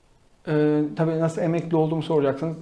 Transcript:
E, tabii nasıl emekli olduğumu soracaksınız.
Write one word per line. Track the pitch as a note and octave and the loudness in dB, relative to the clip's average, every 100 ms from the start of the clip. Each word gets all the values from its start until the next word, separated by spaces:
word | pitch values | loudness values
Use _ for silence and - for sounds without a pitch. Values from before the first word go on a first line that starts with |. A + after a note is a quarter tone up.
| _ _ _ _ - | _ _ _ _ -2
E, | D3+ D3+ D3+ D3+ D3+ | 2 2 2 0 0
tabii | D#3+ D#3+ | 0 0
nasıl | E3 D#3+ | -2 0
emekli | E3 E3 E3 E3 | -2 -2 0 0
olduğumu | D#3 D#3+ | 2 0
soracaksınız. | D#3 D#3+ C#3 C3+ E3 D#3+ | 0 0 2 0 -4 -8